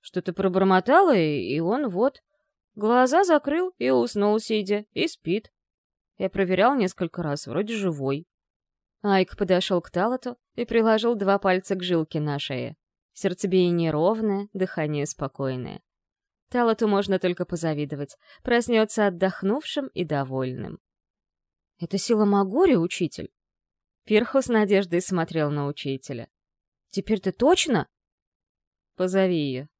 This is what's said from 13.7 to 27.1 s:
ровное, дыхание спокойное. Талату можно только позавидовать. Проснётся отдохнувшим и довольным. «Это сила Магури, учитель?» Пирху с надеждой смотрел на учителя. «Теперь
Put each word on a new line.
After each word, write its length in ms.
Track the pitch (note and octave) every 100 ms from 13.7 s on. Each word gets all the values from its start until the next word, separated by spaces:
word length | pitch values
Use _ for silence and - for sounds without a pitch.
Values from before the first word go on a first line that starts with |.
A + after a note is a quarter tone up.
| F3 E3
ровное, 580 | D3+ E3+ A3 A3 G3 G3+
дыхание 540 | F#3+ F#3 - D3+ D3 C#3+
спокойное. 760 | - C3+ - C3+ B2+ B2 G1+ _ _ _ _ _ _ _
Талату 380 | B3 A#3 A3 A3
можно 320 | G3+ G3+ F#3+
только 260 | F3+ F3
позавидовать. 720 | F3 F3 E3 D3 D3 C#3 C#3+ - _ -
Проснётся 680 | - A#3+ A#3+ A3+ A3 - G#3
отдохнувшим 800 | F3 F#3+ - F#3+ B3 - - C4+
и 160 | -
довольным. 720 | E3 D3 C3+ C3 C3 C3 - - _ _ _ _ _ _ _ _ _ _
«Это 200 | E3+ G3
сила 260 | - A3
Магури, 520 | G#3 G3+ G3 A3+ F#4 A3+
учитель?» 560 | E3 - E3+ - - _ _ _ _ _ _ _
Пирху 360 | - G#3+ A#3 C4+
с 80 | C4
надеждой 540 | A3+ G#3 G3 F#3+ E3+
смотрел 480 | F3+ F#3 E3 D#3+ D3
на 160 | D3 C#3+
учителя. 600 | D3 C#3 C3+ - B2 A2+ _ _ _ _ _ _
«Теперь 300 | - -